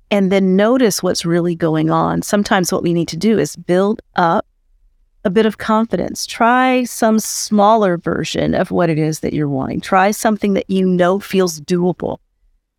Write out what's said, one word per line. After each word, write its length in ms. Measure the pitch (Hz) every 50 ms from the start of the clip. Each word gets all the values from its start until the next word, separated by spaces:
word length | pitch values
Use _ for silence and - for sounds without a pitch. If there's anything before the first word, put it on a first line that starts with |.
| _ -
and 220 | 214 202 196 185
then 240 | 202 196 196 185 185
notice 460 | 196 208 226 254 262 254 202 - -
what's 220 | - 180 - - -
really 300 | 170 170 175 165 175 170
going 360 | 170 175 156 156 156 156 160
on. 320 | 160 160 165 165 160 165
Sometimes 500 | - - 214 202 208 - 214 190 175 -
what 100 | 190 -
we 100 | - 175
need 160 | 170 170 160 -
to 80 | 160
do 220 | 165 196 226 220 -
is 160 | 147 - -
build 440 | 170 - - 175 185 196 208 226 - - _ -
up 300 | 185 175 165 175 226 - _ _ _ _ _ _ _ _ _ _ _ _ _ _ _ - 208
a 20 |
bit 160 | 175 220 220
of 120 | 220 - -
confidence. 680 | - - 220 220 226 - - 180 - - - - -
Try 560 | - - - 233 233 247 254 254 262 254 254 247
some 360 | - - - 240 220 220 220
smaller 760 | - - - - - - 214 202 196 208 226 226 208 185 175
version 580 | 170 - 170 170 - 160 - - - 151 156 -
of 180 | - 180 -
what 180 | 190 185 175 165
it 80 | 156 151
is 220 | 156 156 156 -
that 120 | - -
you're 160 | - 151 151 143
wanting. 320 | 139 131 - - - -
Try 300 | - - 196 185 190 208
something 440 | 214 - - 226 214 - - 202 190
that 140 | - - -
you 160 | 190 190 185
know 360 | 185 180 175 175 175 190 202
feels 400 | - - - 190 185 175 156 156
doable. 580 | 143 - 180 175 175 180 160 - - - - - _ _ _ _ _ _ _ _ _ _ _